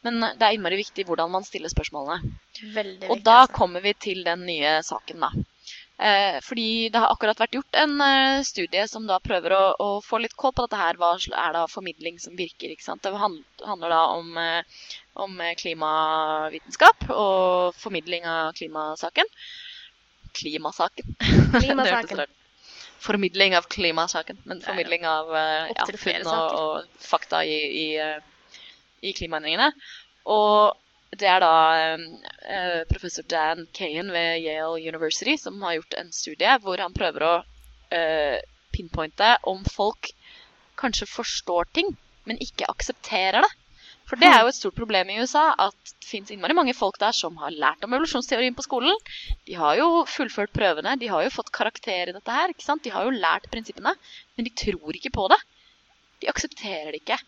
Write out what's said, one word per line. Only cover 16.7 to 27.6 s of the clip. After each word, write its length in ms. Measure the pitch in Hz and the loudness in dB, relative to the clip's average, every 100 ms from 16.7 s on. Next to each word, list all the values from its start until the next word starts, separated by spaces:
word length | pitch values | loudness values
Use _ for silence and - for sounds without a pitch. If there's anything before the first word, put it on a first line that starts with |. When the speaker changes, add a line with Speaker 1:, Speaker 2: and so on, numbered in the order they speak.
| - 339 - - | 8 8 8 -2
Speaker 1:
og 680 | 240 202 190 185 180 180 | 0 2 2 2 2 0
formidling 480 | - 220 180 160 170 | -2 -8 -8 -6 -8
av 280 | 170 165 160 | -4 -4 -4
klimasaken. 720 | 165 160 156 156 156 170 - 440 - - - - - - _ _ _ - | -6 -10 -8 -8 -6 -4 0 0 -2 -20 -18 -18 -20 -20 _ _ _ -16
Klimasaken. 720 | - 151 156 156 - 175 - - | -12 -8 -6 -8 -2 -4 -4 -14
<laughs> 60 | - | -2
Det 80 | - | 6
hørtes 360 | - - 247 | 6 8 4
Speaker 2:
Klimasaken. 520 | 269 269 220 240 226 - | 4 2 2 0 -2 -6
Speaker 1:
rart 120 | - | -8
ut. 60 | _ _ _ - - - - | _ _ _ -20 -20 -20 -12
Formidling 560 | - 208 185 180 196 | -2 0 0 2 4
av 120 | 180 - | 4 0
klimasaken, 680 | - 170 160 170 165 - 196 | -2 0 0 -2 -4 -8 -16
men 140 | - 175 | -14 -12
Speaker 2:
Ja, 40 | |
ja. 100 | - | -8
Speaker 1:
formidling 320 | - 170 170 | -6 -4 -2
av, 240 | 165 156 160 | -2 -2 -2
eh, 320 | 156 156 156 160 | -2 0 -2 -4
ja, 160 | - | -4
Speaker 2:
Opptil 140 | - 208 | -4 -4
flere 260 | 190 170 | -4 -4
Speaker 1:
funn 100 | 165 | -2
og, 160 | 165 160 | -2 0
Speaker 2:
saker. 80 | - | -2
Speaker 1:
og 280 | 156 156 170 _ | -4 -6 -10 _
fakta 460 | - 170 - 165 | -2 -2 0 -2
i, 140 | 156 151 | 0 -2